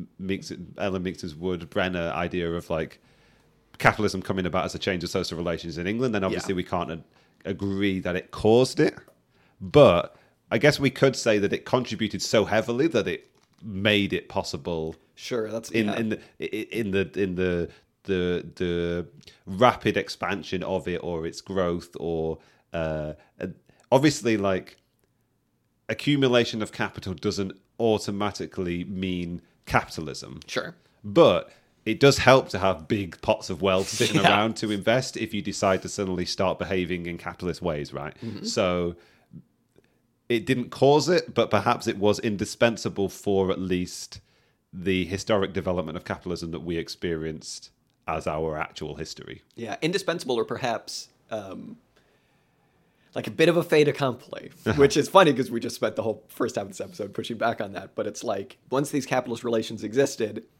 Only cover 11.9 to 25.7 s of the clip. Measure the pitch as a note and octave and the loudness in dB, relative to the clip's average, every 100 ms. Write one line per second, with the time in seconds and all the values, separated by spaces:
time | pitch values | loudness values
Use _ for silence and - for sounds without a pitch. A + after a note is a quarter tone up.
11.9 | G#2+ G#2+ G2 - A#2 F#2 G#2 A2 A#2+ E3 | -4 -4 -4 2 2 4 2 2 0 2
12.9 | A#2 F2+ E2 - _ _ _ G#2 F#2+ G#2 | 2 0 -4 -8 _ _ _ -10 -2 2
13.9 | G#2 G2 F#2 - G2 - E2+ F2 E2 D#2+ | 4 2 -2 -4 -6 -4 -6 -4 -4 -6
14.9 | - _ - - B2 G#2+ A2+ - A#2 G#2 | -8 _ -18 -6 -4 -4 -6 -2 0 0
15.9 | G2+ A2 G#2+ - - E2 G#2+ - G#2+ G#2 | 0 -2 -4 -8 -10 -8 -6 -6 -4 -2
16.9 | G2 F#2+ - G2 F2 F#2 F2 E2 - _ | -2 -2 -2 -2 0 0 0 -4 -8 _
17.9 | _ - F#2 F2+ F2 E2 - F2+ E2+ E2+ | _ -4 -2 0 -2 -6 -6 -2 -2 -2
18.9 | F2 D#2+ - - - - F#2+ B2 - A2 | -4 -8 -16 -20 -20 -10 4 4 4 0
19.9 | G2 - - F2+ F#2+ - F#2 - F#2 F2 | 0 -4 -6 -4 -4 -4 -6 -2 -2 -2
20.9 | F2 F2 E2+ E2 - - F#2+ F2 F2 - | -4 -4 -6 -6 -8 -6 0 0 -2 -6
21.9 | - E2+ E2 D#2+ D#2+ _ _ _ E2+ D#2+ | -8 -4 -2 -2 -6 _ _ _ -6 -4
22.9 | D#2 D2+ D3+ _ - F#2 - _ _ _ | -4 -6 -10 _ -12 -10 -12 _ _ _
23.9 | C3+ D3+ C#3+ A2+ G#2+ G2 F#2 - - _ | 4 4 2 0 0 0 -2 -6 -18 _
24.9 | _ _ _ _ _ _ _ _ | _ _ _ _ _ _ _ _